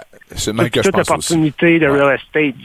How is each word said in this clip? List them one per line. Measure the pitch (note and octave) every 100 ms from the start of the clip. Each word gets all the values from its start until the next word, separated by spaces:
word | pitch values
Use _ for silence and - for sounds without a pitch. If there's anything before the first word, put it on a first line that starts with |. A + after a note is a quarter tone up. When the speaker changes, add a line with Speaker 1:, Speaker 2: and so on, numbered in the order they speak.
| - - - -
Speaker 1:
c'est | -
le | A2
même | A#2
Speaker 2:
Toute, |
Speaker 1:
que | A#2+
je | F#3+
Speaker 2:
toute | F#3+
Speaker 1:
pense |
aussi. | E3 D#3 -
Speaker 2:
opportunité | E3+ D#3 - E3+ E3+
de | D3
Speaker 1:
Ouais. | C#3
Speaker 2:
real | C#3 B2+
estate, | - D#3 D3 C3